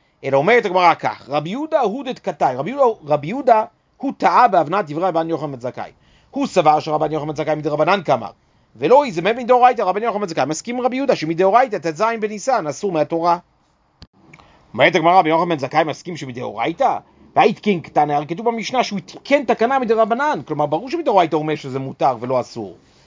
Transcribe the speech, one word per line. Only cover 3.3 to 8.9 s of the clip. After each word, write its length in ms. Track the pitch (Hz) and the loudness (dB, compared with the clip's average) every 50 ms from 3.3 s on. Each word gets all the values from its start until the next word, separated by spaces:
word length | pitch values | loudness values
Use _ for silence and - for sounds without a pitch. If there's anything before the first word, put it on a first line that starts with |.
| 220 277 269 254 226 214 220 226 _ _ _ _ _ - | -6 -2 2 4 4 4 2 -2 _ _ _ _ _ -8
הוא 160 | - 277 - - | -8 -8 -4 0
טעה 300 | - 185 170 202 247 220 | 2 4 4 6 6 6
בהבנת 380 | 190 175 151 143 175 208 196 147 | 4 4 2 2 -2 -4 -4 -4
דברי 140 | 147 156 185 | -4 -4 -2
רבן 260 | 190 165 165 165 165 | -2 0 0 -2 -2
יוחנן 220 | 165 139 151 147 | -4 -4 -6 -6
בן 80 | 135 123 | -8 -8
זכאי. 320 | 120 123 120 123 101 78 - _ _ _ _ _ _ _ | -8 -10 -8 -10 -12 -14 -16 _ _ _ _ _ _ _
הוא 160 | - 269 285 - | -6 -6 -4 -2
סבר 320 | - 190 160 156 151 151 | 0 2 4 4 4 4
שרבן 320 | 143 160 151 151 156 151 | 2 0 -2 -2 -2 -2
יוחנן 160 | 156 151 143 151 | -2 -4 -6 -6
בן 80 | 151 | -6
זכאי 200 | 143 156 151 151 | -4 -2 -2 -2
מדרבנן 480 | 156 147 156 147 151 156 147 151 240 - | -2 -2 -2 0 0 2 2 2 0 2
כאמר, 260 | 156 139 123 110 87 - _ _ _ _ _ _ _ _ | 0 0 0 -2 -6 -14 _ _ _ _ _ _ _ _
ולא 280 | 107 127 165 | -2 2 4